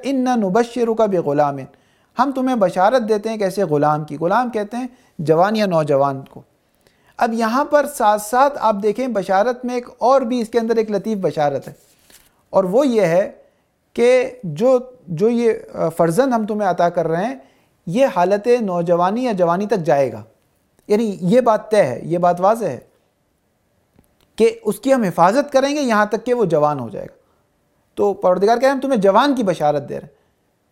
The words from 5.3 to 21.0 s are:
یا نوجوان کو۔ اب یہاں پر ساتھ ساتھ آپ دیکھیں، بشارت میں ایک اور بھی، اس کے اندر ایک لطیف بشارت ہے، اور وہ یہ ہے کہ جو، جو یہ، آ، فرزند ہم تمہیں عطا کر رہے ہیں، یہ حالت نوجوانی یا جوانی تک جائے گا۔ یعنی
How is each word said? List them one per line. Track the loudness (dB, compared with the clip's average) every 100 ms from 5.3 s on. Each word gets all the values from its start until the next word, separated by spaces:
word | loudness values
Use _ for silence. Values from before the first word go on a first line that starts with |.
| 2 2 0
یا | 0
نوجوان | 0 0 0 0 -2 -12
کو۔ | -20 -20 _ _ _ _ _ _ -4
اب | -2
یہاں | -2 -2 -2
پر | 0 0 0
ساتھ | 0 0 0
ساتھ | 0 2 2 2
آپ | -2 0
دیکھیں، | -2 -2 -4
بشارت | -4 0 0 0 -2
میں | -6
ایک | -6 -8 -2
اور | 2 2
بھی، | 2 -4
اس | -2
کے | -2
اندر | 0 -2
ایک | 0
لطیف | -2 -4 -2
بشارت | -2 0 -2 -2 -8
ہے، | -20 _ _ _ -20 _ _ _
اور | -2
وہ | 2 2 2
یہ | 2
ہے | 2 2 -2 -6 _ _ _ _ _
کہ | 0 2 2 0 -8
جو، | -10 -2 2 2 0 -18 -10
جو | 0 0
یہ، | 2 0 -2 -6
آ، | -4 -2
فرزند | 0 0 2 0
ہم | 0 -2
تمہیں | -2 -2
عطا | 0 0
کر | 0 -2
رہے | -2
ہیں، | -4 -8 -16 _ _ _ -4
یہ | 0 0 2
حالت | 0 0 2 0
نوجوانی | 0 -2 0 2 0 -2
یا | -2
جوانی | 0 0 0 -2
تک | -2
جائے | 0 2 0
گا۔ | -4 -16 _ _ _ _ _ -2
یعنی | 0